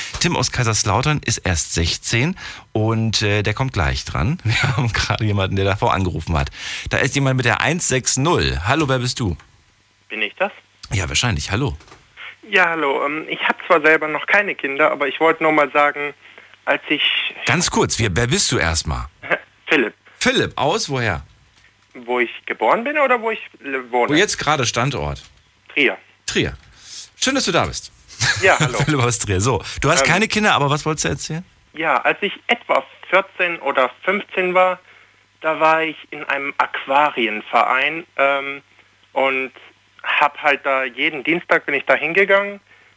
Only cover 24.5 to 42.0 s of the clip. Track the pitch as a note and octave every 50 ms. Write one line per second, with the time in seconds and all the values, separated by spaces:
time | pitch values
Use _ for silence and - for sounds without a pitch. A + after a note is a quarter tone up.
24.5 | D3+ D3 B2 - - A#2+ A#2+ C3+ - F2+ D2 D2 C#2 - - - _ _ _ _
25.5 | _ _ _ - - D3+ C#3 A2 F#2 - - _ _ _ _ - - G#3 A#2+ C#2+
26.5 | B1+ - - - - - - - - - - - _ - - B3+ C#4 C4 - G#3
27.5 | E3+ D#3 G#2+ D2+ - - - - - - - - - - - - - - - F#3+
28.5 | D#3 B2 D#3 C3 - G#3 D3 D#3 D3+ C3+ A#2 A#2+ A#2 - - - G2 F#2 G2+ C3
29.5 | B2 - - - - - - C#3 E3 D3 C3+ C#3 E3 F#3+ A3 G#3+ - G#3+ G#3+ G#3
30.5 | C#3+ A2+ C#3+ C#3 D3 D3+ - D#3 D#3+ D3+ - D#3+ E3 C#3 - - D#3 E3 F#3 _
31.5 | _ _ _ _ - D#3+ E3 D#3 C3+ B2 - D3 D#3 - - F#3+ - - _ -
32.5 | - - - - C#3+ C3 - - - - - - - F#3+ F#3+ - - - F3+ F3
33.5 | E3+ - - C3+ C3+ C3+ B2+ A#2+ - - - F#3 G3 G#3 - - - F#3+ F#3 F3+
34.5 | F3+ F#3 F#3 F#3 F3+ F3 - - - - - _ _ _ _ _ _ - - D#3+
35.5 | D#3 D3+ D#3+ D#3 D#3+ D#3+ D#3+ D#3+ D3 - - - - D3 D3+ - C3+ C#3 C#3 C#3+
36.5 | - - C3 - - - - C3+ C3+ C#3 D3+ D3 - C3 A#2 G#2+ G#2+ G#2+ - -
37.5 | - A#2+ A2+ - B2+ C3 C#3 D3 D#3 E3 - - - - C#3 C#3 C#3 C#3 C#3 C#3
38.5 | C#3 C#3 - _ _ - - _ _ _ _ _ - C3 C3 C3+ C3+ C3 C3 B2
39.5 | - - - - - _ _ _ _ - - - - - D3 D3 - - - D3+
40.5 | C#3+ C#3 - C#3+ C3+ C3+ C3 C3 A#2 B2+ C#3+ D#3+ D#3 C#3+ A#2 D3 E3 F3 - -
41.5 | F3 D#3+ - - D3 C#3 - - C3+ B2